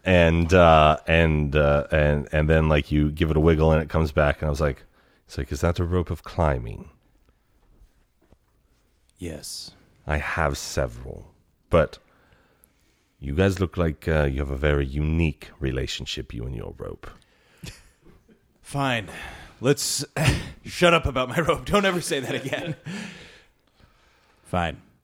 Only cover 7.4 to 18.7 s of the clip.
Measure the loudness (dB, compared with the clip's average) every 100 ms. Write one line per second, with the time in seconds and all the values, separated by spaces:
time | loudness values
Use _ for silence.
7.4 | _ _ _ _ _ _ _ _ _ _
8.4 | _ _ _ _ _ _ _ _ -12 -12
9.4 | -14 -16 -16 _ _ _ -6 -4 -4 -2
10.4 | -2 -4 -6 -6 -6 -8 -16 -18 -20 _
11.4 | _ _ _ 2 2 -6 _ _ _ _
12.4 | _ _ _ _ _ _ _ _ -6 0
13.4 | 0 0 -4 -2 -4 -2 -2 0 0 -2
14.4 | -4 -2 0 0 -2 -4 -2 0 0 -2
15.4 | -18 -8 -6 -4 -6 -8 -10 -12 -12 -12
16.4 | -10 -10 -12 -14 -14 -14 -18 -20 _ _
17.4 | _ _ -20 -20 _ _ -20 _ _ _
18.4 | _ _ -10